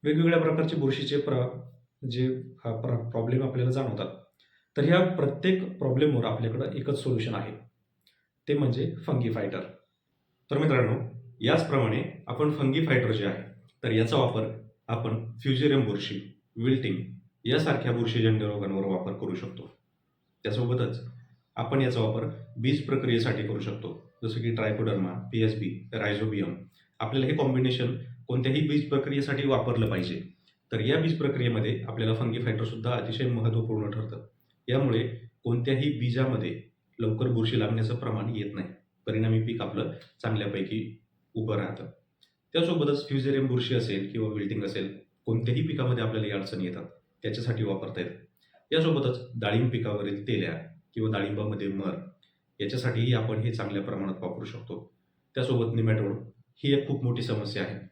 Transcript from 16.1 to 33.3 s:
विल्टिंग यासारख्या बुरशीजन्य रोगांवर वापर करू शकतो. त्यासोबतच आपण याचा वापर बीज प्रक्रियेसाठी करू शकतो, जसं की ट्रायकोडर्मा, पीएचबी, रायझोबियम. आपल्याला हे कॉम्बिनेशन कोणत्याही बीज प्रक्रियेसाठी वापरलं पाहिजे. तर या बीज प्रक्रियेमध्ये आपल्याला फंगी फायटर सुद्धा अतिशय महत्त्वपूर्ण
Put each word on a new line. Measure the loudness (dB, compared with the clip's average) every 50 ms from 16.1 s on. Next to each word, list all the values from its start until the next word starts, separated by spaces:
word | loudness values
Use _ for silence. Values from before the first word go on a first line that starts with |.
| -8 -8 -10 -12 -20 _ _ _ _
विल्टिंग | -2 2 2 2 2 2 0 -2 -2 -4 -8 -10 -16 -18 _ _ _ _
यासारख्या | 0 2 2 2 2 0 0 2 0 0
बुरशीजन्य | 2 0 0 2 4 4 4 4 4 2
रोगांवर | 0 -2 -2 -2 -2 -2 0 0
वापर | 0 0 -2 -2 -4 -6
करू | -6 -4 -6 -4
शकतो. | -6 -6 -10 -12 -12 -16 -16 -18 _ _ _ _ _ _ _ _ _ _ _ _ _ _
त्यासोबतच | -4 -2 0 0 0 2 0 0 -2 -2 -6 -10 -12 -16 -18 -20 _ -20 _ _ _ _
आपण | -6 -4 0 2 2 2
याचा | 2 2 2
वापर | 2 2 2 0 -2 -4 -6 -8 -14 -14 -10 -2
बीज | 0 2 2 2 0
प्रक्रियेसाठी | 0 -2 0 2 2 2 2 2 2 0 0 -2
करू | -4 -4 -4
शकतो, | -4 -6 -6 -8 -8 -10 -12 -12 -16 -20 _ _ -6
जसं | -4 -4 -2
की | -2 -2 0
ट्रायकोडर्मा, | 0 0 0 0 0 0 0 2 0 0 -2 -4 -6 -8 -4 0
पीएचबी, | 2 2 2 2 0 -4 -4 -6 -6 -10 -8 -6
रायझोबियम. | -4 -2 -2 -2 0 -2 -2 0 -2 -2 -2 -4 -8 -12 -18 _ _ _ _ _ _
आपल्याला | -6 -2 0 0 2
हे | 2 2
कॉम्बिनेशन | 2 2 2 4 4 4 2 2 2 0 -2 -2 -4 -8 -12 -16 -18 -8 -2
कोणत्याही | -2 0 2 2 2 2 2 4
बीज | 2 2 2 2
प्रक्रियेसाठी | 0 0 0 0 0 -2 0 0 -2 0 2 2
वापरलं | 2 4 2 2 2 2 2 2
पाहिजे. | 0 -2 -2 -2 -4 -6 -8 -10 -16 _ _ _ _ _ _ _ -4
तर | -2
या | 0 2 2 4
बीज | 4 2 2 2
प्रक्रियेमध्ये | 0 0 0 2 0 2 2 2 0 0 0 -2 -4 -6
आपल्याला | -4 -2 0 0 2
फंगी | 2 0 -2 -2 -2
फायटर | -2 -2 0 0 -2
सुद्धा | -4 -4 -4 -2 -2
अतिशय | -2 -2 -2 -4 -4 -2 0
महत्त्वपूर्ण | 0